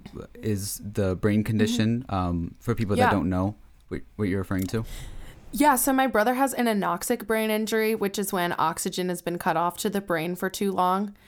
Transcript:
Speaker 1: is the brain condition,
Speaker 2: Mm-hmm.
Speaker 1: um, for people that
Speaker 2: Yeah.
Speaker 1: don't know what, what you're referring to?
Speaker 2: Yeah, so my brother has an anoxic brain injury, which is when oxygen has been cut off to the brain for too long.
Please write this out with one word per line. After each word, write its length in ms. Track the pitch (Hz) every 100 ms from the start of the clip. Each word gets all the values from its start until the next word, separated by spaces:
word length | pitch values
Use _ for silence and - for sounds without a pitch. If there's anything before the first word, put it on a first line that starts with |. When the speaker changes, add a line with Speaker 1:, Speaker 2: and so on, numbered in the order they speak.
| - - -
Speaker 1:
is 480 | - 110 101 101 -
the 320 | 104 104 95 90
brain 280 | 107 107 107
condition, 580 | 107 214 240 110 120 -
Speaker 2:
Mm-hmm. 60 | 95
Speaker 1:
um, 400 | 90 87 85 -
for 160 | - 113
people 200 | 101 104
that 60 |
Speaker 2:
Yeah. 80 | 240
Speaker 1:
don't 180 | 101 82
know 260 | 90 95 - - - -
what, 140 | 87 - -
what 100 | 104
you're 120 | 98
referring 260 | 90 95 95
to? 160 | 113 - - - - - - -
Speaker 2:
Yeah, 220 | - 294 254
so 160 | 285
my 140 | 262 262
brother 260 | 208 220
has 200 | 254 269
an 120 | 254 233
anoxic 600 | 208 175 175 - 240 214
brain 240 | 220 220
injury, 460 | 214 220 220 220 220
which 240 | 202 196
is 140 | 196
when 200 | 190 175 -
oxygen 500 | 160 170 196 185 180
has 140 | 175
been 160 | 170 170
cut 160 | 185 165
off 220 | 175 -
to 120 | 208
the 120 | 196
brain 340 | 196 165 160 180
for 140 | 190
too 240 | - 202
long. 420 | 190 180 190 208 -